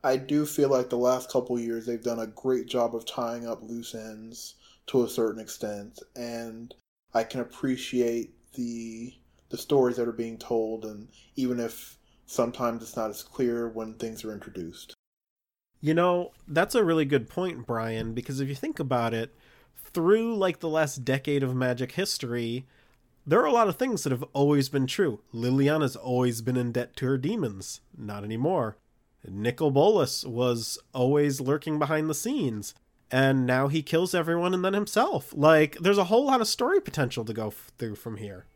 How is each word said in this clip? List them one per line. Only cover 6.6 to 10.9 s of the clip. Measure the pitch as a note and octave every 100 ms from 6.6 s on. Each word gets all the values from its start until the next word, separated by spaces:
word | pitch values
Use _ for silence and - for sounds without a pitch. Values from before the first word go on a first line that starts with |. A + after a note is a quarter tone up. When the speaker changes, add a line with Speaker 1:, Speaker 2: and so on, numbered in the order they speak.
| A#2 - _ _ _
Speaker 1:
I | -
can | A#2 C3
appreciate | A#2+ - C3+ B2+ - B2 A#2+ A#2 G#2+ _ _ -
the, | A#2+ A#2 A2+ A2+ A#2+ - _ _ _
the | A#2+
stories | - D3 B2 A#2+
that | A#2
are |
being | A2+ A#2 A2+
told, | - A#2 A2 A2+
and | A2